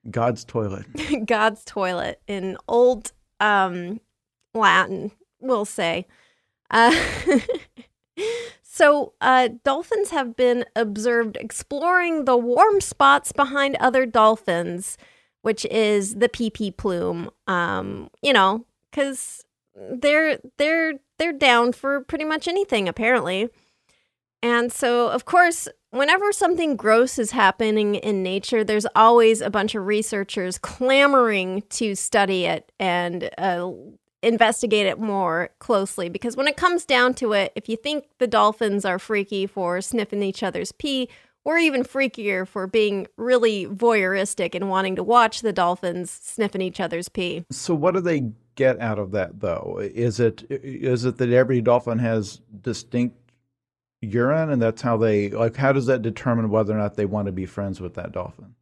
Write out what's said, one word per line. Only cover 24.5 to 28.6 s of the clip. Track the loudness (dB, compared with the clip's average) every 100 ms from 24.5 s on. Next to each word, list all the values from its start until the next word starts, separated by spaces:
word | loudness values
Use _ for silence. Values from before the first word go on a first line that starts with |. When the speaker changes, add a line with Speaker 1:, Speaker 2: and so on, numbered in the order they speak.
| 0 0
Speaker 2:
so, | -2 0 2 2
of | -2 2
course, | 6 6 2 -10 -14 _
whenever | 0 2 4 2
something | 2 2 2 0 0
gross | 4 4 4 0
is | -2
happening | 4 2 4 0 2 0
in | -2 -2 -2
nature, | -2 -4 -2 -2